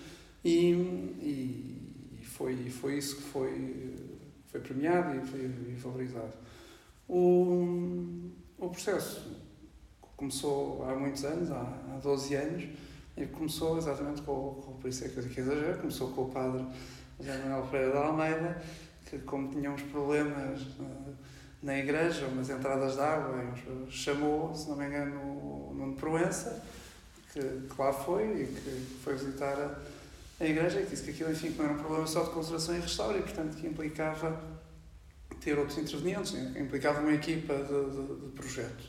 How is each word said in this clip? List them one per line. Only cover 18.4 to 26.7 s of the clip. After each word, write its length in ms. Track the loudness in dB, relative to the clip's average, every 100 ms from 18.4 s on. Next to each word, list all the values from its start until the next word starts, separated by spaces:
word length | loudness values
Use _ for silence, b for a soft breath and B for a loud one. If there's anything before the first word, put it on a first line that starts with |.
| 0 -2 B B B B -10
que 100 | -8
como 300 | -2 -2 0
tinha 200 | 0 -2
uns 140 | -2
problemas, 800 | -2 0 4 4 4 0 -2 -4
eh, 500 | -6 -8 -8 -8 -10 -12 B B B B
na 160 | -2 0
igreja, 480 | 2 4 4 2 0
umas 240 | 0 0
entradas 460 | 0 2 4 2 4
de 60 |
água, 420 | 4 4 2 -2
e 280 | -4 -6 -6
uns, 220 | -6 -6
chamou, 600 | -2 0 4 4 4 2 -2
se 120 | -4
não 80 | -2
me 120 | 0
engano, 320 | 0 -2 -2
o 540 | -4 -6 -6 -8 -6 -4
Nuno 200 | -4 -2
Proença, 680 | 2 4 4 2 -4 -6 -10